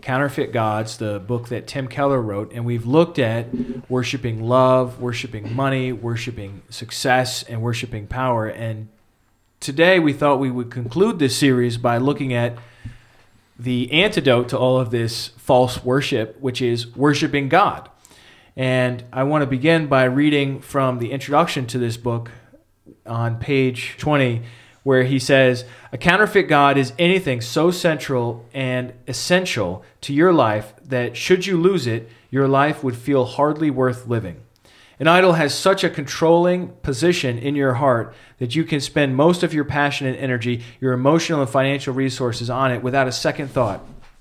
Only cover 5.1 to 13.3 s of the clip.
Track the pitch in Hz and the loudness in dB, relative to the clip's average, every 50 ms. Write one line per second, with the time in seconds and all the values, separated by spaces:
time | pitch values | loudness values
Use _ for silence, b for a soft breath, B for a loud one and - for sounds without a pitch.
5.1 | 117 - - - - 107 104 110 117 131 139 135 135 131 127 127 123 104 113 117 | -6 -6 -8 -10 -10 -10 -10 -8 -4 -2 -2 0 0 -2 -2 -4 -6 -6 -6 -6
6.1 | 117 113 - 123 113 113 101 98 101 95 - - - - 117 113 - - - 131 | -4 -4 -6 -8 -8 -10 -12 -14 -14 -18 -18 -18 -16 -14 -14 -12 -8 -4 0 2
7.1 | 127 127 127 120 - - - - 117 113 110 120 113 117 - 113 - 107 104 - | 2 2 2 0 -4 -10 -10 -8 -8 -4 -4 -4 -4 -4 -6 -8 -10 -10 -10 -8
8.1 | - 127 131 127 123 113 110 107 - - 117 113 110 107 110 107 _ _ _ _ | -6 -4 -2 0 0 0 -2 -4 -6 -8 -8 -8 -8 -10 -12 -16 _ _ _ _
9.1 | _ _ _ _ _ _ _ _ _ _ - - 135 147 165 180 190 180 160 147 | _ _ _ _ _ _ _ _ _ _ -10 -4 0 4 4 6 6 6 4 2
10.1 | 135 143 151 143 143 131 139 131 123 123 120 117 - 127 117 117 - 165 196 226 | 0 2 2 2 2 2 0 -2 -2 -4 -6 -8 -8 -8 -8 -4 0 2 2 2
11.1 | 226 175 147 127 117 - 151 139 127 123 123 123 117 117 127 123 117 117 127 143 | 2 2 0 0 2 2 2 4 4 4 2 0 -2 -2 0 0 0 0 0 0
12.1 | 143 - 143 131 123 120 120 120 120 B B B B B B B B B B B | -2 -2 -4 -4 -2 -2 -2 -2 -4 B B B B B B B B B B B
13.1 | B B B B | B B B B